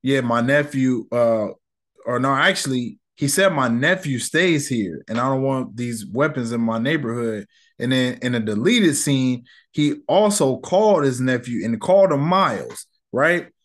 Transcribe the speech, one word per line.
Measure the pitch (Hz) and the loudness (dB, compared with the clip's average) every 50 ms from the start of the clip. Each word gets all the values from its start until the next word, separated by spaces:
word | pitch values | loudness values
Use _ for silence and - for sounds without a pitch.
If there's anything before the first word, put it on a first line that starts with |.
| - | 0
yeah, | 131 135 135 | 0 0 0
my | 123 120 117 117 | 2 2 0 0
nephew," | 117 127 139 147 143 147 - 135 131 131 127 120 - _ | 2 2 2 2 2 0 -2 0 0 0 0 -2 -4 _
uh, | 117 120 120 117 113 110 104 92 - _ _ _ _ _ _ _ _ _ - | 0 2 2 2 2 0 -2 -4 -8 _ _ _ _ _ _ _ _ _ -6
or | 113 123 123 | -4 -2 0
no, | 127 135 139 | 0 0 2
actually, | 135 151 190 190 190 - 139 131 127 120 117 - _ _ _ _ | 2 2 2 2 0 -4 -4 -4 -4 -4 -6 -10 _ _ _ _
he | _ 147 | _ -4
said, | 139 - 190 190 190 170 | -2 2 4 2 4 4
"My | 143 131 120 | 2 0 2
nephew | 117 120 135 160 185 185 - 147 131 120 | 2 2 2 0 0 0 -2 -6 -4 -4
stays | - - - 156 180 185 165 147 143 | -6 -2 0 2 2 2 2 0 0
here, | - 131 113 101 90 80 71 - | -2 -2 -2 -2 -4 -6 -10 -10
and | - 113 117 | -6 -4 -2
I | 123 135 | 0 0
don't | 135 131 | 0 0
want | 135 135 135 131 127 - 101 | 0 -2 -2 -2 -4 -8 -8
these | 113 123 120 117 110 104 | -8 -6 -6 -6 -8 -10
weapons | 98 95 123 147 156 147 - 120 113 | -8 -2 -2 0 0 0 -4 -6 -4
in | 117 117 | -2 -2
my | 117 113 113 | -2 -2 -2
neighborhood." | 113 117 139 160 160 139 113 117 120 117 113 110 104 101 _ _ _ _ _ _ _ | -2 0 0 -2 -2 -2 -4 -4 -4 -4 -4 -6 -6 -10 _ _ _ _ _ _ _
And | 120 123 | -4 -2
then | 131 131 127 123 123 - | 0 0 0 0 -2 -4
in | 120 123 123 | -4 -2 -2
a | 117 | -2
deleted | 110 107 107 104 120 180 240 240 208 170 139 | -2 -2 -2 0 2 2 2 4 2 2 2
scene, | - - 151 139 131 131 127 127 123 - _ - _ _ _ | 0 0 0 0 0 2 0 -2 -2 -6 _ -20 _ _ _
he | _ - 147 147 147 - _ | _ -2 -2 -2 -2 -4 _
also | - 147 185 214 208 202 - 160 135 127 - | 0 2 2 4 2 2 2 0 0 0 -2
called | - - 175 190 220 214 202 165 143 | -4 0 0 2 4 4 4 4 2
his | 139 127 120 | 0 0 0
nephew | 127 127 127 120 120 123 120 107 92 | -2 0 0 -2 -2 -4 -6 -4 -2
and | 113 117 110 | -2 -4 -4
called | - - 185 196 196 185 | 0 2 6 6 6 4
him | 156 139 | 4 0
Miles, | 143 160 180 190 190 151 117 120 - - - - - _ _ _ _ _ | 0 2 2 2 2 2 0 -4 -8 -10 -12 -16 -18 _ _ _ _ _
right? | - 120 143 160 175 175 170 - _ _ | -2 0 2 2 2 0 -4 -10 _ _